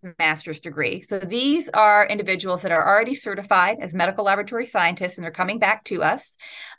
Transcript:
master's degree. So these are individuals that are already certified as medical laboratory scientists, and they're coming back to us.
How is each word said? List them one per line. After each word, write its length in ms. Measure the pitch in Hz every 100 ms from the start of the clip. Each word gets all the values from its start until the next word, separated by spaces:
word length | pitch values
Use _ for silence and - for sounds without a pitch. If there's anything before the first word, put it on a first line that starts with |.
| 180 170
master's 400 | 160 156 - 151
degree. 420 | 170 147 123 185
So 160 | - 196
these 500 | 185 233 277 320 285
are 360 | - 214 208 208
individuals 560 | 208 196 185 185 180
that 100 | 190
are 160 | 165 -
already 280 | 202 226 277
certified 600 | 220 196 196 190 180 226
as 120 | 180
medical 320 | 175 175 190 202
laboratory 420 | 202 202 233 247
scientists, 500 | 202 170 180 180 185
and 60 |
they're 80 | 165
coming 280 | 165 180 226
back 240 | 202 220 -
to 180 | 135
us. 340 | 156 262 - - - - -